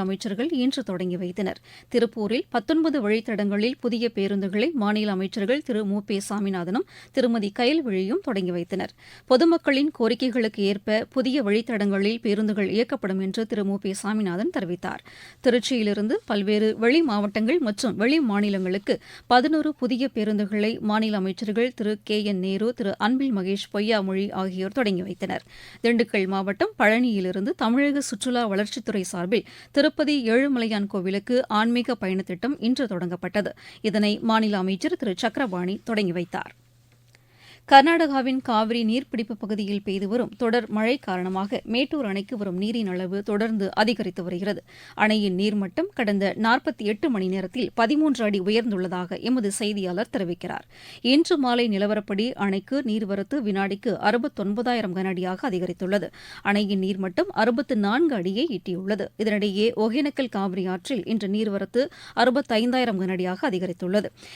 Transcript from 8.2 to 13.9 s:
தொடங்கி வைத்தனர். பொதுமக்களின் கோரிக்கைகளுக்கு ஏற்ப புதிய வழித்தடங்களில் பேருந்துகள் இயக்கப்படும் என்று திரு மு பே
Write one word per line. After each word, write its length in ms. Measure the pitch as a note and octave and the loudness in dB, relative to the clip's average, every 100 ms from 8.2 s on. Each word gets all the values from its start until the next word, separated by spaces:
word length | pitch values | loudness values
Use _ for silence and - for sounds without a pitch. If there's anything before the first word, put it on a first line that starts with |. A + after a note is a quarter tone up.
| D4+ | -2
தொடங்கி 260 | G3+ F3+ F3 | -2 -2 -4
வைத்தனர். 380 | E3+ G3 - - - - - | -4 -6 -6 -10 -20 -10 2
பொதுமக்களின் 600 | B3+ E4+ E4 - C4+ D4 - | 6 6 4 2 2 2 2
கோரிக்கைகளுக்கு 680 | A3+ A#3+ C4 A#3+ A3 G#3+ G3 | 0 2 0 0 0 0 0
ஏற்ப 280 | G3+ - G#3+ - - | 0 0 0 0 -2
புதிய 280 | B3+ C#4 G#3 | 0 2 2
வழித்தடங்களில் 760 | G#3 A#3 A3+ G3+ F#3+ G3+ A#3 A#3 | 0 0 0 0 2 0 0 0
பேருந்துகள் 440 | G3+ G#3+ G#3 G3 G#3 | 0 0 0 0 0
இயக்கப்படும் 460 | B3+ C4+ G3+ F#3+ F#3+ | 0 -2 -2 -2 -2
என்று 180 | F#3+ A3 | -4 -4
திரு 140 | G#3+ G3 | -2 -2
மு 40 | G3 | -2
பே 80 | G3 | -4